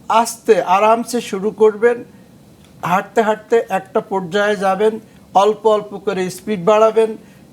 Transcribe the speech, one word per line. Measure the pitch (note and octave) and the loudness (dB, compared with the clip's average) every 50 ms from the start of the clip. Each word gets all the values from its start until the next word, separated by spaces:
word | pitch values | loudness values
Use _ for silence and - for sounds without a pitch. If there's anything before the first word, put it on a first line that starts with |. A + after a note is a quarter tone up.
| - - | -6 -2
আস্তে | F#3+ A3 A#3 A3+ - - - - A3 F3+ | 0 0 0 0 -4 -6 0 2 2 2
আরামসে | - F3+ F3+ G3 G#3+ G#3+ A3 A#3 A#3 - - A#3+ | 2 2 2 2 4 4 2 2 0 -4 -6 -6
শুরু | A3+ - - F#3+ F#3 G#3+ | -6 -6 -8 -6 -6 -6
করবেন, | G3+ G3 G#3+ G#3+ G#3 G#3 G#3+ A#3+ A#3+ A#3+ B3 - - - - - - - _ - - _ - - - - - | -2 2 2 2 2 2 0 0 0 0 -8 -18 -20 -20 -20 -20 -20 -20 _ -20 -20 _ -20 -20 -20 -12 -6
হাঁটতে | D#3+ F3 F#3+ F#3+ - - A#3+ | -2 -2 -2 -2 -2 -2 -2
হাঁটতে | A3 G#3 G#3+ G#3 - - A#3+ A#3 - - | 0 0 0 -4 -2 0 0 0 0 0
একটা | - F#3+ F#3+ - - A3 | -4 -6 -6 -4 -6 -6
পর্যায়ে | G#3+ - G3+ F#3+ F#3 E3 D#3+ G#3 G3+ G#3 G#3+ | -4 -4 -6 -6 -6 -4 -4 -2 0 0 -2
যাবেন, | F#3+ F#3+ F#3+ F#3+ F#3 G#3+ A3 A3 G#3+ - - - - - - - | -2 -2 -2 -2 0 0 0 -2 -2 -10 -16 -20 -20 -12 -2 0
অল্প | F#3 G3 G#3 G#3+ G#3 - A3 | 2 2 2 0 0 0 0
অল্প | G#3+ G#3 G3+ - G3+ G3+ | 0 0 -2 -6 -14 -10
করে | - G#3+ G3 F#3 F#3 F#3 | -6 -6 -4 -4 -4 -6
স্পিড | F3 - - - G#3+ F#3+ E3 | -6 -10 -8 -8 -6 -4 0
বাড়াবেন, | G3+ G#3+ G#3+ A3 A3 G#3+ A3 A3+ A3 A3 - - - - - - - | 2 4 4 4 2 2 2 0 0 -2 -8 -16 -20 -20 -20 -20 -18